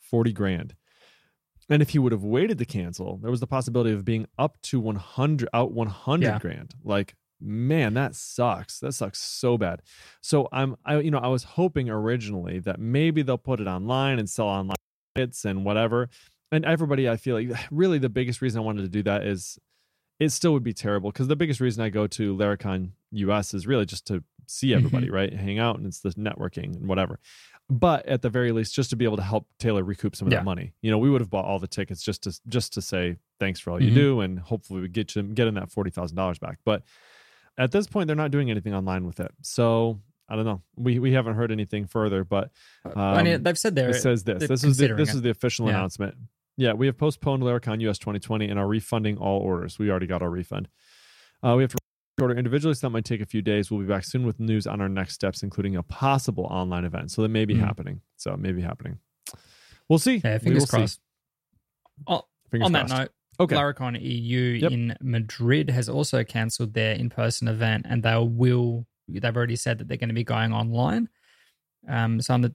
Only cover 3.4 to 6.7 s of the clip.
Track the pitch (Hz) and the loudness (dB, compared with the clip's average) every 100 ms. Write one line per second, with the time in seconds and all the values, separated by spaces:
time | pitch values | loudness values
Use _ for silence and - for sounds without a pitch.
3.4 | 120 135 123 120 113 107 95 113 110 - | -2 -2 0 2 2 2 0 -2 -2 -2
4.4 | 147 - - 131 110 104 90 - 143 151 | -2 -2 -4 -2 0 -4 -6 -2 0 2
5.4 | 117 117 123 117 113 95 - 160 117 107 | 0 0 0 0 -4 -4 -2 2 2 0
6.4 | 87 76 - | -4 -8 -12